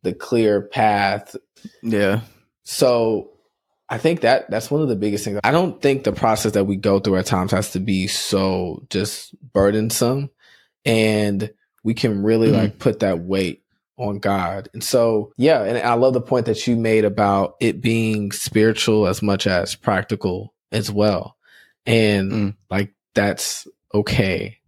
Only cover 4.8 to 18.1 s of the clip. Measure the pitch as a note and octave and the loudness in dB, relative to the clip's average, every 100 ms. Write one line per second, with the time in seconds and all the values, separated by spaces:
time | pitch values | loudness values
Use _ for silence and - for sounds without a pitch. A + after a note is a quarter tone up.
4.8 | D3+ G#2 G#2 G2+ - G2+ G#2 D#3 F3+ - | 0 0 -2 -2 -4 -2 2 2 0 0
5.8 | C#3 C3+ C#3 F#2 A#2 G#2+ A2 G#2 G2 G2 | 0 0 -2 0 0 0 0 0 0 0
6.8 | G#2 G2 G2+ F#2+ F#2 F#2 F#2 F#2+ G#2+ - | 2 0 2 0 0 -2 0 -2 -2 -4
7.8 | G2 F#2+ F#2 - - G2+ F#2+ F#2 F2+ - | -2 -2 -2 -4 -2 0 0 -2 -4 -8
8.8 | - G2+ - - - - C#3 G2+ G2 G#2+ | -6 -4 -4 -6 -16 -20 -4 2 2 2
9.8 | A2+ - A#2+ C3+ C#3 _ _ _ _ _ | -2 0 0 -2 -6 _ _ _ _ _
10.8 | - A2+ A2 G#2+ G#2 G2 G#2+ - _ _ | 0 2 2 2 0 -2 -4 -10 _ _
11.8 | G#2+ A2+ B2 G2+ G2+ A2+ A2+ A2 G#2+ - | -4 -2 -2 0 0 2 4 2 0 0
12.8 | C3 G#2+ G#2 F2 F2 G2 F2+ - _ _ | -2 0 -2 -2 -2 -2 -2 -4 _ _
13.8 | _ - A#2+ G2+ G2+ G2 F2 G2 - A2 | _ -10 -8 -6 -4 -2 -2 -6 -10 -12
14.8 | - B2+ A#2 A2 G#2 - C#3 D3 G2+ A#2+ | -2 2 2 2 -2 0 2 4 2 -2
15.8 | A#2+ A#2 C3 B2+ A#2+ B2+ A2+ - - A#2 | 0 2 2 2 0 -2 0 -2 0 0
16.8 | A2+ A2 G#2+ G2 G2+ G2 F#2+ - A2+ F#2+ | 2 2 2 2 2 2 0 -2 -2 0
17.8 | A#2+ A2+ A2+ | -2 0 0